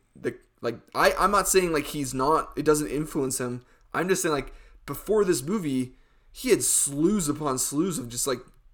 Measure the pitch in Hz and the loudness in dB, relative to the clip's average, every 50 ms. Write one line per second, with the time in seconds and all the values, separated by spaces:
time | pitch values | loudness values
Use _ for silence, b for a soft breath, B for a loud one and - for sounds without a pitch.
0 | _ _ _ - 120 127 120 - _ _ _ _ - 117 110 - - _ - 131 | _ _ _ -8 -8 -8 -8 -8 _ _ _ _ -6 -6 -6 -8 -10 _ 0 2
1 | 170 196 185 - 180 196 202 196 190 - - 190 180 170 160 143 151 - - 151 | 2 2 4 4 2 4 4 2 2 4 4 2 4 2 0 -2 -2 -4 -4 -6
2 | 139 127 135 131 131 151 160 147 - - - 147 147 151 151 151 151 - 123 147 | -6 -4 -2 0 2 2 2 2 0 -2 -6 0 2 4 4 4 2 -2 -4 -4
3 | 156 151 - 156 131 131 127 - 127 123 123 123 - b b b b b b 139 | -4 -4 -2 -2 -2 -2 -2 -4 -4 -6 -6 -8 -12 b b b b b b -2
4 | 170 185 185 - - 165 151 139 131 - b b b b b b b - 139 - | 0 0 0 0 0 0 0 -2 -2 -6 b b b b b b b -10 -10 -6
5 | - - 214 214 196 180 165 127 135 156 214 220 170 143 131 131 123 123 b b | -2 0 2 4 4 4 2 0 0 -2 -2 -2 -2 -2 -2 -2 -2 -4 b b
6 | b b b b b b b - - 254 190 135 120 - - - - 139 143 143 | b b b b b b b -4 0 2 4 4 4 2 0 0 0 0 0 2
7 | 160 185 214 208 156 147 131 - 156 143 131 127 - - 139 147 175 196 156 - | 2 2 2 2 0 -2 -2 -2 -2 -2 -2 -2 -2 -2 -2 -2 -2 -2 -2 -4
8 | 123 117 120 120 - 139 127 123 - - - _ - - | -6 -8 -6 -4 -2 -2 -4 -4 -6 -14 -20 _ -20 -18